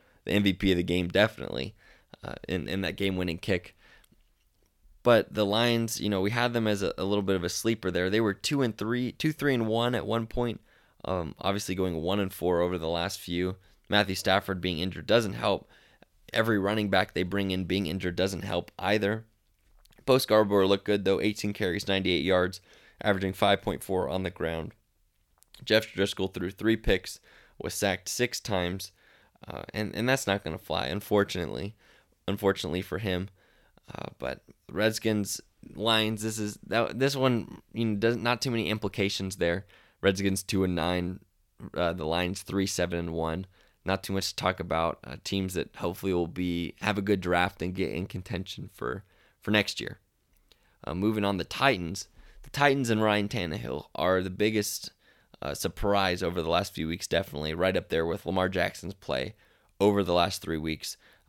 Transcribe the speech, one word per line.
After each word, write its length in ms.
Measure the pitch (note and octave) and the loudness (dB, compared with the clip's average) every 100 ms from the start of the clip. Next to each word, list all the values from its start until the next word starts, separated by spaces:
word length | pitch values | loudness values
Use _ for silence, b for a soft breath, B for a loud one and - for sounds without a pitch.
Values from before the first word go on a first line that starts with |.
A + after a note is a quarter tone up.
| b b | b b
the 80 | - | -2
M 120 | G2 | 2
V 100 | G2+ | 2
P 180 | F#2 G2 | 2 2
of 60 | F2+ | 4
the 60 | |
game, 260 | F2 F2 F2+ | 2 0 0
definitely, 640 | F#2+ G#2+ - - G1+ C2+ - b b b - | 2 2 0 -8 -6 -6 -10 b b b -18
uh, 120 | - - - | -14 -12 -4
in, 200 | F2+ A#1+ | -4 -2
in 140 | F#2+ | -4
that 140 | F#2 - | -4 -2
game-winning 420 | G2 F#2+ F2+ E2+ | -2 0 -2 -4
kick. 380 | - F#2 - _ b b b _ _ _ _ _ _ _ _ - | 0 -2 -2 _ b b b _ _ _ _ _ _ _ _ -2
But 300 | A#2 F#2+ - | 6 6 4
the 120 | - G#2 | 0 2
Lions, 560 | G#2 A#2+ A#2 A2+ - | 2 2 2 0 -2
you 80 | G#2 | 0
know, 100 | G2+ | 0
we 120 | G2 | 0
had 200 | A#2+ A#2+ | 0 0
them 160 | A#2+ A2 | 0 0
as 160 | G2+ | 0
a, 100 | F#2+ - | 0 -2
a 80 | F#2+ | 0
little 160 | G#2 | 0
bit 160 | G2 F#2+ | 2 0
of 80 | F2 | 0
a 40 | |
sleeper 400 | - A2+ A2+ F#2 | -2 -2 0 -2
there. 200 | F2 F#2 | 0 0
They 100 | G#2+ | 2
were 140 | A2 | 0
two 280 | G2 - C#3+ | 0 -2 0
and 160 | B2+ G#2+ | 0 -2
three, 360 | A2 B2 B2 | -4 -2 -4
two, 180 | - D#3 | -2 -4
three, 220 | D3+ C#3+ | 0 0
and 140 | B2+ A2+ | 0 2
one 280 | A2+ A#2+ B2 | 2 2 0
at 100 | F#2+ | -2
one 220 | A2+ A2+ | -2 -2
point. 320 | - A#2+ G#2+ b b b b - | -4 -4 -4 b b b b -4
Um, 280 | F#2 D#2+ - | -4 -4 -4
obviously 360 | - G2+ - F#2+ | -2 -2 -2 -2
going 200 | F#2 E2 | 0 0
one 240 | E2 G2+ | 0 0
and 140 | F#2+ | -2
four 260 | - F2 F2 | -2 2 2
over 180 | F2 F2+ | 2 0
the 120 | D#2+ | -2
last 320 | E2+ F2 - | -2 -2 -6
few. 340 | - E2+ F2+ F#2+ b b _ | -6 -2 -2 -4 b b _
Matthew 280 | G#2 F#2+ F#2+ | 2 2 -2
Stafford 440 | - F#2+ - F#2 | 2 2 2 -4
being 200 | F2+ E2 | -4 -2
injured 280 | F#2 - - | -4 -6 2
doesn't 260 | A2+ A2 | 2 2
help. 360 | A2 G#2+ F#2+ - b b b _ _ - | -2 -2 -2 -4 b b b _ _ -6
Every 260 | - A2+ G#2+ | 0 2 2
running 300 | F#2+ A2 G#2 | 2 0 2
back 240 | F#2+ G2+ | 2 2
they 100 | - | -2
bring 280 | F2+ G2 G2 | -2 -2 0
in 120 | F#2 | -2
being 220 | F2+ F#2+ F2+ | 0 0 0
injured 320 | F#2 F2+ F2 | -2 -4 0
doesn't 240 | F#2+ F#2+ | -2 -2
help 280 | F#2+ F2+ F2 - | -4 -4 -4 -6
either. 460 | F#2 G#2 G2+ A2 A2+ _ _ _ _ _ _ - - | 0 2 2 -2 -6 _ _ _ _ _ _ -12 4
Bo 120 | C3 | 4
Scarborough 500 | - G#2+ G#2 G2+ F#2+ | 6 4 6 6 6
looked 160 | G2 | 4
good, 220 | - G#2 F#2+ | 2 0 2
though. 160 | F#2+ | 2
Eighteen 320 | F2+ G#2 G#2 | 2 0 -4
carries, 340 | G2+ G2+ E2+ G2+ | -2 -2 -2 0
ninety-eight 380 | G2 F#2+ F2 D#2 | 0 2 2 4
yards, 340 | F#2 F2+ F#2+ b b b b | 2 2 -2 b b b b
averaging 300 | G#2+ G2 F#2+ | 0 0 0
five 300 | F#2+ G2+ G2+ | 2 4 4
point 200 | - D#2+ | 2 -4
four 280 | - F#2 C#2+ | -2 -2 0
on 140 | F2+ | -2
the 60 | F#2 | -4
ground. 440 | - E2 E2 D#2+ - _ _ _ _ _ _ _ - | -4 -4 -4 -8 -12 _ _ _ _ _ _ _ -18
Jeff 260 | - G#2+ - | 2 2 2
Driscoll 340 | - G2 - F#2+ | -2 -2 0 -4
threw 240 | F#2 F2+ | -4 -6
three 240 | G2 G#2 A2+ | -2 0 2
picks, 460 | A2+ F#2+ - - b b b b | 4 2 0 -16 b b b b
was 160 | - | -8
sacked 360 | - G2+ F#2 - | -2 0 0 -4
six 320 | - B2 - | -2 -2 -2
times, 500 | - G2 F2 F#2 - b b b b b - | -2 -2 0 -4 -10 b b b b b -14
uh, 140 | - - | -12 -10
and, 220 | - G#2+ - | -6 -6 -4
and 140 | A#2+ | -2
that's 180 | C3+ - | 0 0
not 160 | G3+ | -2
gonna 140 | - D#2+ | -2 -8
fly, 300 | - D#2+ - | -4 -4 -2
unfortunately. 880 | G3 - G#3 G3+ - D#2+ A1 G2 - b b b _ - | -4 2 4 4 0 -4 -4 -8 -10 b b b _ -6
Unfortunately 540 | G2 G2 G2 F2 E2+ | 0 2 2 -2 -4
for 160 | F#2 F2+ | -4 -4
him. 320 | A2 F#2 F#2+ b b b b b _ | -2 -2 -4 b b b b b _
Uh, 200 | - - - | -12 -12 -8
but 240 | B1+ C2 _ - - | -8 -8 _ -20 -10
Redskins, 680 | D2+ A2 A2 A2 G#2+ G2+ - - _ - | 0 0 2 0 0 0 -6 -10 _ -18
Lions, 480 | - A2 A2 A2 A2 | -4 2 2 2 -2
this 160 | A2 A2 | -4 -4
is, 200 | G#2 G2+ - | -4 -6 -4
that, 320 | A2+ A#2 A#2 | -2 0 0
this 160 | C#3 C#3 | 0 2
one, 460 | C3 A#2+ - - _ | 2 2 -2 -14 _
you 140 | - A2+ | -4 -2
know, 100 | G#2 | 2
does, 220 | A2+ A#2+ | 2 2
not 240 | A2+ A#2+ | 0 0
too 100 | C3+ | 0
many 160 | A#2 E2 | -2 0
implications 720 | G#2+ G2+ - G2+ - G2 F#2 | -2 -2 0 0 0 -4 0
there. 280 | E2+ F2 - b b b | 0 0 -4 b b b
Redskins 420 | G2 G2 G2 F#2+ | 2 4 0 0
two 220 | - G2 F#2 | -2 0 2
and 100 | F2 | 2
nine, 460 | D#2+ F2+ F2+ F2+ _ _ _ _ - | 0 0 -2 -8 _ _ _ _ -10
uh, 200 | - E2+ | -2 -2
the 100 | F2 | -2
Lions 380 | D#2 E2+ F2+ G2+ | -2 0 -2 -4
three, 260 | - G2 F#2+ | -4 -2 0
seven, 320 | - F2 F2 | 0 -2 -2
and 140 | E2+ | -4
one. 320 | D#2+ D#2+ E2 F#2 b b b - | -2 -2 -4 -8 b b b -4
Not 180 | F#2+ | -4
too 80 | - | -2
much 200 | G2 - | -4 -2
to 40 | - | -2
talk 240 | F#2 F#2 | -2 -2
about. 400 | F2 E2 E2 - - | -2 0 0 -2 -10
Uh, 100 | C2 | -12
teams 300 | - G2 F#2+ | -4 -2 -2
that 200 | F2+ - - | -2 -4 -4
hopefully 360 | F2+ F#2+ G2 | -6 -4 0
will 140 | F2+ E2+ | 0 0
be, 480 | D#2+ F2+ E2+ E2+ - | -2 -2 -2 -4 -4
have 160 | - G#2 | -2 -2
a 40 | |
good 200 | G2 G2+ | 0 0
draft 400 | F2+ F2 F2+ - | 2 2 2 -2
and 120 | F2+ | -6
get 200 | F#2 E2+ | -2 -4
in 140 | A#1 F#2 | -4 -6
contention 640 | F#2 F2+ F2 G2 - - | -8 -8 -8 -8 -12 -14
for, 320 | - - B1+ - b b b | -8 -6 -6 -10 b b b
for 120 | - | 2
next 280 | G#2+ G2+ - | 2 2 -4
year. 200 | - - _ _ _ b b b b b | -8 -10 _ _ _ b b b b b
Uh, 100 | - | -8
moving 300 | E2+ G#2 G#2+ | 0 0 2
on, 140 | G2+ G2 | 0 0
the 80 | - | -4
Titans. 640 | - C#3 G#2 E2+ F#2+ - b b b | 2 2 2 -2 -6 -12 b b b
The 60 | - | -10
Titans 400 | - C#3+ C#3 A#2+ | 2 4 4 2
and 120 | G#2+ | 4
Ryan 280 | A2 G#2 G2+ | 4 4 0
Tannehill 560 | A#2 F2 D#2 A#1+ C#2 - - | -2 -4 -4 -4 -6 -6 -2
are 260 | E2+ F#2 | 2 4
the 80 | F#2 | 2
biggest, 640 | F#2 G#2+ A2 G2+ - - _ b b b - | 0 2 2 0 -4 -10 _ b b b -10
uh, 120 | C#2 | -8
surprise 680 | C#2+ F#2 - G#2 G2+ F#2+ F2+ | -4 -6 -2 2 4 4 2
over 200 | F#2 F2 | 0 0
the 80 | D#2+ | 2
last 240 | E2+ F#2+ | 2 0
few 160 | - D#2+ | -4 -4
weeks, 180 | E2+ - | -4 0
definitely. 460 | E2+ G2 C#2+ D#2 | 0 0 -4 -4
Right 240 | D#2+ F#2 F#2 | 0 2 2
up 100 | - | 0
there 180 | D#2+ E2 | 0 0
with 200 | F#2 - | -2 -2
Lamar 240 | F#2+ F#2 | 2 2
Jackson's 460 | F#2+ F2+ - E2+ - | 2 -2 -2 -12 -12
play 400 | - C2 C2+ - b b b _ | -4 -4 -4 -10 b b b _
over 240 | G2+ G2+ | 4 4
the 100 | F2+ | 4
last 280 | F2 E2+ - | 4 4 0
three 160 | - D#2+ | -4 -4
weeks. 400 | D#2 D#2 - - B B | -2 -6 -8 -14 B B